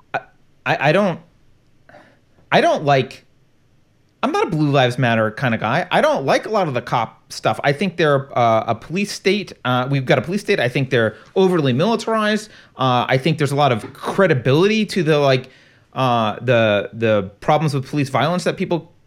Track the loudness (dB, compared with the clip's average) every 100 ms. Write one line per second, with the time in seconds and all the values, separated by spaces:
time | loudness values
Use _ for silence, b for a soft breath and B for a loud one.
0 | _ -12 -12 _ _ _ -4 0 2 2
1 | 2 -2 -10 _ _ _ _ _ _ B
2 | B B _ _ 0 2 2 0 2 0
3 | 0 -8 _ _ _ _ _ _ _ _
4 | _ -6 -4 -2 -2 0 0 2 2 2
5 | 0 2 0 -2 -4 -2 -2 -2 0 0
6 | 2 0 0 -2 0 -2 -2 -4 -2 -4
7 | -4 -8 -18 -4 -4 -2 -4 -2 -4 0
8 | 2 2 -2 0 2 2 0 -6 -6 -6
9 | -6 -4 -2 -2 -4 -8 -4 -2 -2 -2
10 | 0 0 0 -6 -2 0 0 -2 0 2
11 | 0 B B 2 2 4 2 2 0 0
12 | -2 -2 0 -2 -6 B B -4 0 0
13 | 0 -2 -2 -2 -2 2 2 0 -6 -12
14 | -8 0 2 2 2 2 4 2 0 -2
15 | 2 2 4 2 -2 b b b b -4
16 | 0 2 0 -2 0 2 4 2 -2 -2
17 | 0 2 0 -6 0 2 2 -2 -4 -4
18 | -2 0 0 0 -2 -4 -2 -4 -6 _